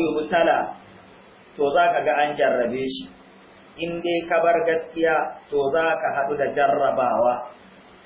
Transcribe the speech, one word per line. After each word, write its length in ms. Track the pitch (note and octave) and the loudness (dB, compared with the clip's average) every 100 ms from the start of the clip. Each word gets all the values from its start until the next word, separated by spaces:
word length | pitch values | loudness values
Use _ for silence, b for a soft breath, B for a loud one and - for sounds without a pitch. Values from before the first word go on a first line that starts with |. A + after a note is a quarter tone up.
yubtala, 760 | D#3+ D3+ D3+ F3 E3 C#3 - - - - - - - - - | 0 -2 0 2 4 2 -2 -8 -18 -20 -20 -20 -20 -20 -16
to 100 | - C#3+ | -2 0
za 160 | F3 E3+ | 4 2
ka 60 | A#2+ | 2
ga 120 | C3+ C#3+ | 0 0
an 140 | D3 | 0
jarrabe 480 | D3 C3 B2 A#2 B2+ | 0 0 2 -2 -2
shi. 240 | C3 C3 - - - - - - - - | -6 -6 -10 -18 -20 -20 -20 -20 -20 -10
In 240 | E3+ E3+ | -8 -4
dai 180 | E3+ E3+ E3 | -2 -2 0
ka 160 | E3+ | 2
bar 160 | E3 E3+ E3 | 2 2 2
gaskiya, 500 | E3 - E3 D#3+ D#3 - - - | -2 -4 -2 0 2 -2 -8 -4
to 140 | C#3+ C#3 | -2 0
za 160 | D#3+ E3 | 0 0
ka 220 | - D3 C#3 | 0 -2 -2
haɗu 160 | C#3 | -2
da 140 | D3 C3 | -2 -2
jarrabawa. 840 | D3 C#3 C#3+ C3+ B2 B2 A2+ A#2+ - - - - - - - | 0 2 2 0 0 0 2 0 0 -6 -16 -20 -20 -20 -20